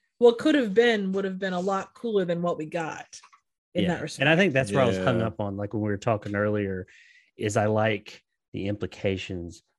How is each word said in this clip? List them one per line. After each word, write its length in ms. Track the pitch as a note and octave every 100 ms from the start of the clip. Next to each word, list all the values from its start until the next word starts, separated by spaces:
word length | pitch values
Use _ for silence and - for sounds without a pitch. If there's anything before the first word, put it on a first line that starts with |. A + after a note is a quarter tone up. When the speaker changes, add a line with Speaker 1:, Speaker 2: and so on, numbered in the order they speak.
| _ -
Speaker 1:
what 200 | A#3+ A#3
could 160 | D#4
have 180 | D4+ A3+
been 380 | F#3+ A#3+ A3 F#3+
would 120 | F#3+
have 140 | G3 F#3
been 140 | F#3+
a 80 | F3+
lot 340 | F#3 F#3+ -
cooler 300 | - A#3+ G#3
than 180 | F3+ E3+
what 160 | F3 D#3+
we 80 | D#3
got 400 | E3+ D#3 - - - - - _ _ _
in 80 | F3
Speaker 2:
Yeah. 100 | F3+
Speaker 1:
that 80 | E3+
respect. 180 | D3 -
Speaker 2:
And 80 | C#3
I 80 | D#3+
think 160 | G3
that's 180 | C3+ A#2
where 100 | C#3
I 20 | B2+
was 120 | F#2+
hung 200 | F#2 A#2
Speaker 3:
Yeah. 60 | A2+
Speaker 2:
up 140 | -
on, 160 | G#2 G2
like, 180 | G2+
when 80 | A2
we 60 | G#2+
were 60 | G2+
talking 400 | A#2+ G#2+ G#2 G2+
earlier, 500 | G#2 G#2 G2+ F#2 F#2 - _ _ _ -
is 200 | G#2+ G#2+
I 100 | G#2+
like 560 | G#2+ A2 G#2 - - _ _ _
the 140 | G2 G2
implications 920 | G2+ F2+ - G2+ F#2+ - F#2 E2+ E2 _